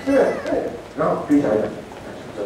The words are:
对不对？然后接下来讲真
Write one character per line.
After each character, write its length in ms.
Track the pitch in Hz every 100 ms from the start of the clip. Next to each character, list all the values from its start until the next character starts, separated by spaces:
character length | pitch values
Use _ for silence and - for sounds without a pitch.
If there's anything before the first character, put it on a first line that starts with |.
对 80 | 269
不 80 | 269 - -
对？ 240 | - - - - - -
然 100 | 175
后 160 | 175 -
接 140 | 143
下 60 | -
来 80 | 107
讲 80 | 107 - - - - - -
真 80 | -